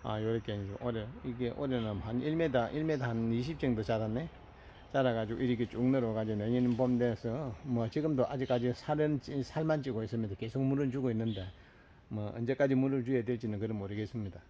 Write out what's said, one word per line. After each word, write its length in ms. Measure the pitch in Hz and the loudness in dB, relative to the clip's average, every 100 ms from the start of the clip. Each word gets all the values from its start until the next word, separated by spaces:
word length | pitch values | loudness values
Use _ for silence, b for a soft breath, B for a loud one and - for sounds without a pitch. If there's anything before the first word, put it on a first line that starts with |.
아, 180 | - 107 | -4 -2
요렇게 340 | 110 113 110 104 | 0 -2 -2 -6
이제 180 | 98 101 | -4 -4
올해, 240 | 123 113 107 - 135 | -4 -4 -6 -8 -8
이게 240 | 120 120 | -4 -4
올해는 480 | - 139 127 110 101 | -2 -2 0 0 -2
한 220 | 107 120 | -2 -2
일 140 | 139 160 | 0 2
미터, 340 | 165 127 113 | 2 2 2
일 120 | 147 | 0
미터 220 | 160 151 127 | 0 0 0
한 280 | 113 113 | 0 0
이십 260 | 117 127 156 | 0 -2 -2
정도 240 | 143 113 | 0 0
자랐네? 460 | 107 110 107 113 165 - - B B B B | 2 2 2 -2 -4 -10 -20 B B B B
자라가지고 480 | 139 131 113 110 113 | 2 2 2 -2 0
이렇게 260 | 127 120 120 | 2 2 0
쭉 160 | - | 2
늘어가지고 540 | 127 135 117 110 107 107 | 4 4 2 0 0 0
내년 400 | 104 123 123 117 | 2 4 4 4
봄 200 | 127 123 | 4 4
돼서 560 | 120 110 117 117 143 104 | 2 2 -2 -4 -4 -8
뭐, 260 | 147 120 113 | -4 -2 0
지금도 380 | 151 156 139 123 | 0 0 2 2
아직까지 440 | 139 127 123 120 120 | 0 0 2 2 -2
살은 460 | - 151 151 147 | -2 2 2 2
찌-, 220 | - 139 | -2 -4
살만 400 | 123 - 156 156 | -4 -2 0 0
찌고 200 | 135 110 | 0 -4
있습니다. 320 | 110 117 110 98 | -2 -2 -2 -4
계속 260 | 113 127 | -4 0
물을 280 | 135 139 139 | 2 2 0
주고 200 | 127 131 | 0 0
있는데, 340 | 110 113 98 92 - B B B B B | 0 0 -2 -6 -12 B B B B B
뭐, 240 | 107 104 117 | -6 -6 -4
언제까지 400 | 117 131 143 135 | -2 2 4 4
물을 280 | 135 135 | 4 2
줘야 200 | 120 131 113 | 2 0 2
될지는 340 | 120 113 104 | -2 -2 -2
그건 180 | 107 110 | -2 -2
모르겠습니다. 600 | 98 104 107 117 101 87 - | -4 -4 -4 -4 -6 -8 -18